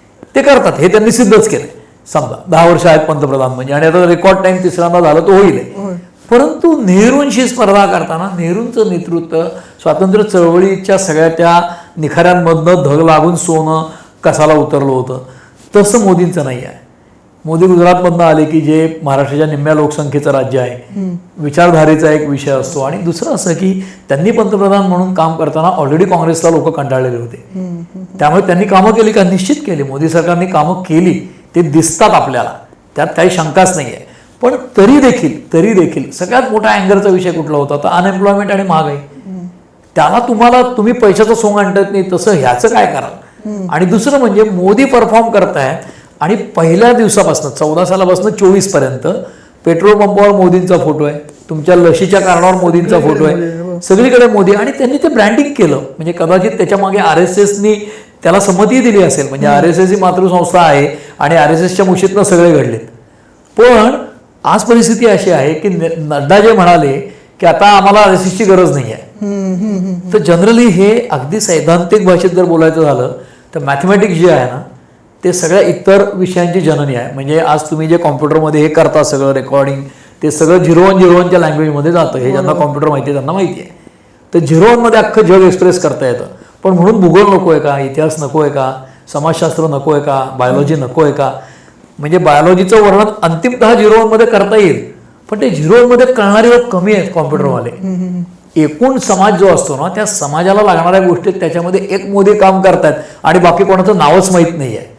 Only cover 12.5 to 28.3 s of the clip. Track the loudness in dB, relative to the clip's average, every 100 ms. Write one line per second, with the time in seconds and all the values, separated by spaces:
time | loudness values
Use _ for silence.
12.5 | 0 2 2 2 0 2 2 2 -2 -2
13.5 | -2 -2 -4 -6 -14 -20 _ -2 0 2
14.5 | 2 0 -2 -2 -2 -4 -10 -14 -20 -20
15.5 | _ _ 0 2 2 2 0 0 -2 -6
16.5 | -8 -12 -18 -20 _ _ _ _ _ -6
17.5 | 0 2 4 4 2 0 2 2 2 0
18.5 | 0 0 0 0 -4 -4 -2 -2 -2 -2
19.5 | -2 -2 0 -2 -4 -6 -4 -2 -2 -2
20.5 | -4 -4 -8 -14 -10 -8 -10 -14 -10 -6
21.5 | 0 2 4 2 2 2 0 -2 -4 -2
22.5 | -4 -4 -6 -6 -6 -6 -6 -6 -4 -4
23.5 | -2 -2 -4 -8 -12 -6 -2 0 0 0
24.5 | 0 0 0 0 -2 -2 -2 -2 -2 -4
25.5 | -2 -2 -2 -2 0 0 0 -2 0 0
26.5 | 0 -2 -4 -4 -2 -2 -6 -10 -16 -16
27.5 | -12 -10 -12 -14 -18 -14 -2 0